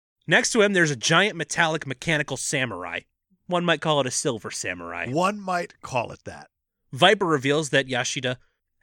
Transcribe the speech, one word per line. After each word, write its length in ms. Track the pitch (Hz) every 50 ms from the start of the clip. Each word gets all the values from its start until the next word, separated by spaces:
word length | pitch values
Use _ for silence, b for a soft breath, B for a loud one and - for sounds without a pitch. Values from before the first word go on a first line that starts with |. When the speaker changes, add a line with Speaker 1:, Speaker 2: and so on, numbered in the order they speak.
| _ _ _ _ _ -
Speaker 1:
Next 240 | 170 226 226 -
to 100 | - 233
him, 120 | 202 208 196
there's 180 | 180 170 151
a 40 | 143
giant 400 | 113 - - 160 175 196 214 175
metallic 520 | 170 151 - - - 170 160 160 151 - 135
mechanical 500 | 131 - - 170 156 147 147 - 135 -
samurai. 640 | - - 151 135 131 117 98 87 90 85 85 90 - _ _ _ _ _ _ _ _ -
One 180 | 175 175 175
might 160 | 175 160 147
call 180 | - 160 151 143
it 60 | 131 127
a 40 |
silver 400 | - - - 147 120 104 - 104
samurai. 580 | - - - 98 90 90 85 85 85 85 87 117
Speaker 2:
One 300 | 131 165 180 196 208 208
might 400 | 196 185 - 139 135 - - _
call 300 | - - 135 123 107 101
it 120 | - - -
that. 240 | - 80 71 71 _ _ _ _ _ _ _ _ - -
Speaker 1:
Viper 320 | 127 175 185 220 196 202
reveals 440 | 170 156 135 123 139 143 156 160 135
that 160 | 139 139 139 131
Yashida 500 | 127 123 127 - - 139 127 123 127 - _ _ _ _ _ _ _ _